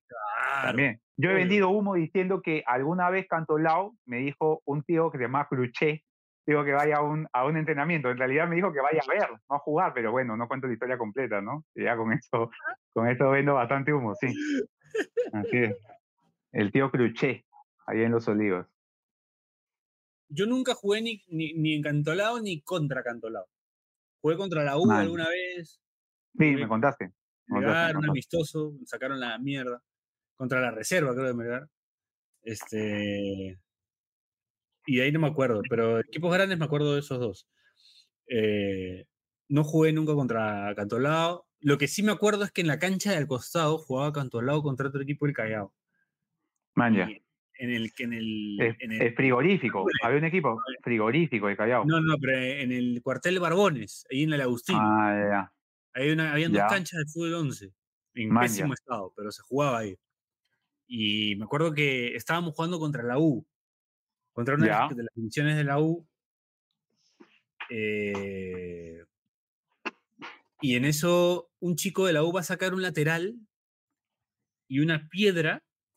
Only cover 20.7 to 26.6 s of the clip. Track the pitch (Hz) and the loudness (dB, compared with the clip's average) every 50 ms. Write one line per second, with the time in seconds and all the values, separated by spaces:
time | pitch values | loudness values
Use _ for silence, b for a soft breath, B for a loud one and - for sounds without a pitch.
20.7 | 226 - - 202 208 220 226 233 220 196 _ 185 170 160 160 147 160 160 151 156 | -4 -2 0 0 0 0 0 -4 -6 -8 _ _ -6 -4 -4 -4 -2 0 0 2
21.7 | 156 151 143 151 147 147 147 156 160 190 208 220 240 233 220 202 175 147 - - | 2 0 0 0 0 0 0 0 0 0 0 0 0 -2 -4 -6 -6 -8 -6 -4
22.7 | 185 175 151 143 131 127 117 120 117 117 113 110 113 101 92 - _ _ _ _ | -2 -2 -2 -2 -2 -4 -4 -6 -8 -6 -8 -8 -8 -8 -10 -14 _ _ _ _
23.7 | _ _ _ _ _ _ _ _ _ _ - 151 170 165 196 190 170 156 147 139 | _ _ _ _ _ _ _ _ _ _ 0 0 0 0 -2 -2 -2 0 0 2
24.7 | 139 151 - 226 214 208 - - 170 170 165 165 175 185 180 180 180 175 165 - | 2 2 4 4 4 4 2 0 -2 -2 -2 -2 -2 -2 -4 -6 -8 -10 -12 -14
25.7 | - _ _ _ _ _ _ _ _ _ _ _ - - 156 151 139 139 | -18 _ _ _ _ _ _ _ _ _ _ _ 2 4 4 6 4 2